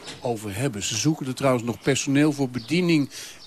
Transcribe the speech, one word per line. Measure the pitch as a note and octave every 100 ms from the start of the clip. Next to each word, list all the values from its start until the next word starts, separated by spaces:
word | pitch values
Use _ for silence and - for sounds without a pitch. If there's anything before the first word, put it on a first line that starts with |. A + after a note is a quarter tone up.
| - -
over | B2+ G#2+ G#2+ G2
hebben. | C3+ G2+
Ze | - A2+
zoeken | D3+ D#3+ C3
er | B2
trouwens | C3+ B2
nog | A#2 G#2+
personeel | D3 C3 C#3+ C#3 D3+
voor | C#3 C3
bediening | B2 A2+ E3+ F3 D#3 C3+ - - -